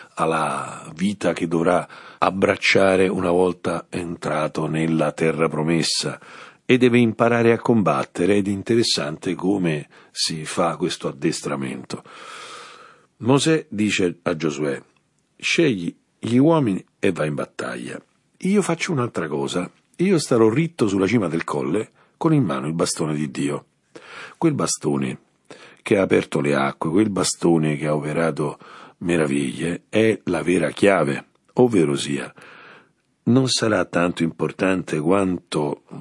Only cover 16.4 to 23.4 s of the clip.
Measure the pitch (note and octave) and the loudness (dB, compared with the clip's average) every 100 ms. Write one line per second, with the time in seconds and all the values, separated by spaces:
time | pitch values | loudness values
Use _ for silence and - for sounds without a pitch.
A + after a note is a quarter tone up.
16.4 | D3 D#3+ A#2 F2+ - - G2+ E2 D2+ C#2 | 6 4 2 -2 -6 -4 -2 0 -4 -4
17.4 | - - B1 A#1+ B1 - _ _ _ _ | -8 -8 -10 -8 -12 -14 _ _ _ _
18.4 | F#3 G3+ F3 E3 - D3 A#2+ - D#2+ C#2+ | 0 2 2 -2 -2 -2 -2 -4 -4 -4
19.4 | C#2 F2 - _ _ - F#3 E3 - A#2+ | -2 -4 -6 _ _ -2 2 2 4 6
20.4 | A2 A#2+ E3 - G#2+ F#2+ F#2+ A#2 F2 D#2+ | 6 4 -2 0 0 2 2 2 0 -2
21.4 | - D2 C2 G2 - _ _ - E3 D3+ | -4 -4 -2 -2 -4 _ _ -2 2 2
22.4 | G2 C#2 D2 E2+ E2 - D#2 D2+ D2+ C#2 | 2 -2 -4 -2 -2 -2 -4 -4 -4 -4